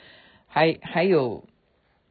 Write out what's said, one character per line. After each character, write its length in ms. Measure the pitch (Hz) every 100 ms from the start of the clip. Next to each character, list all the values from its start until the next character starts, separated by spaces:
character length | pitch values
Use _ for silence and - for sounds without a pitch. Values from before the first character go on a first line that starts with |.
| - - - _ _
还， 300 | 151 160 -
还 220 | - 165
有 400 | 190 165 123 92 - _ _ _ _ _ _